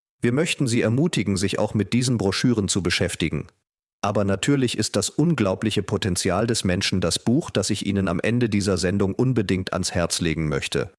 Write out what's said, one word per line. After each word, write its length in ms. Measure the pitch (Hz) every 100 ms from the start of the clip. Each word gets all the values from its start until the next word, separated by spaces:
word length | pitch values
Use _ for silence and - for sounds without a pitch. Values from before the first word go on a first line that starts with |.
| _ _
Wir 100 | 120
möchten 360 | 127 165 - 139
Sie 140 | 117
ermutigen, 560 | 98 123 170 - 101 92
sich 220 | 95 -
auch 160 | 107 107
mit 180 | 98
diesen 240 | 120 127 117
Broschüren 500 | 98 - 127 113 95
zu 140 | 104
beschäftigen. 640 | 87 - 87 - 80 76 - _ _ _ _ _
Aber 220 | 101 104
natürlich 540 | 98 98 - 143 123 -
ist 180 | 107 104
das 140 | -
unglaubliche 760 | - 160 156 98 95 107 104
Potenzial 640 | 98 98 95 87 98 90 120
des 160 | 113
Menschen 380 | 95 90 - 95
das 180 | 87 -
Buch, 300 | - 127 -
das 200 | 104 98
ich 160 | 104 -
Ihnen 220 | 98 95
am 120 | 90
Ende 280 | 107 120 117
dieser 300 | 101 95 90
Sendung 360 | 90 98 98
unbedingt 600 | - 127 117 98 95 95
ans 200 | 90 92
Herz 280 | 90 85 -
legen 260 | 85 78 78
möchte. 460 | 69 - 71 60